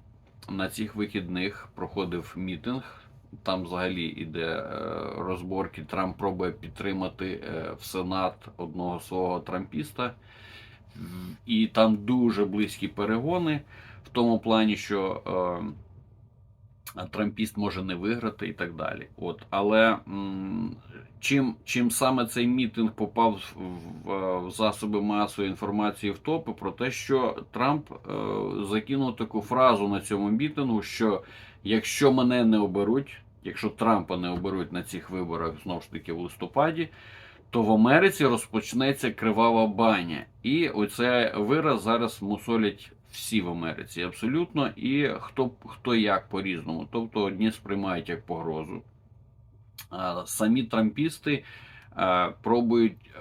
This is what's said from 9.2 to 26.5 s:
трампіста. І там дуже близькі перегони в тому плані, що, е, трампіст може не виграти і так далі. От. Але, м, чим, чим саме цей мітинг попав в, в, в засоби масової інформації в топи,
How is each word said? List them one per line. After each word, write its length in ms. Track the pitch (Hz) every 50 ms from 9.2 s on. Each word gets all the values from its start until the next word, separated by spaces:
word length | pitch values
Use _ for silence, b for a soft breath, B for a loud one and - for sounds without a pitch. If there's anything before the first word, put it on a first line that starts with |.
| 92 90 90 87
трампіста. 720 | - - 92 90 101 101 - 147 151 143 - - 123 120 120 B B B B B B B B B B B B B B - - - 92 87 87 92 90 90 - - -
І 200 | 120 117 110 110
там 300 | 110 - 113 110 110 110
дуже 480 | 104 101 107 127 127 120 117 98 98 101
близькі 440 | 95 95 104 104 95 - - 101 95
перегони 720 | - 101 101 104 110 113 127 156 175 180 170 156 151 143 143 B B B B B B B B
в 40 | -
тому 300 | - 123 117 117 113 110
плані, 380 | - 113 110 110 110 107 101
що, 460 | - - - 104 98 95 95 90 - - 90 95 92 90 90 87 87 87 85 - - - - - - - - - - - - _ _ - - - _ - - - _ - - -
е, 100 | 90 90 85
трампіст 460 | - 104 107 104 104 - 110 107 -
може 260 | 104 104 101 90 92 92
не 120 | 92 90
виграти 540 | 87 92 104 117 120 117 107 101 - 104 92
і 40 | 87
так 220 | - 87 85 82
далі. 320 | 80 - - - - - - -
От. 260 | - - 87 82 - - -
Але, 460 | - 98 101 104 107 110 113 113 107 - - -
м, 680 | 98 98 98 98 95 95 95 95 95 92 92 92 - - B B B B B B B -
чим, 340 | - - 139 139 135 123 113 - -
чим 260 | - - 127 123 117
саме 360 | 113 - 139 127 131 127 120
цей 200 | 113 - 123 120
мітинг 460 | 120 123 131 127 110 - 117 113 107 -
попав 640 | - 107 104 - 117 117 113 104 95 - - -
в, 540 | 85 92 92 90 87 82 85 87 - - 90
в, 280 | 98 98 95 92 92 90 90
в 40 | 92
засоби 520 | - - 110 107 101 - 110 104 104 104 101
масової 480 | 104 104 104 104 101 - - 101 95
інформації 600 | 92 - 101 98 101 104 104 104 101 - - 101 98
в 60 | -
топи, 340 | - 151 160 160 160 120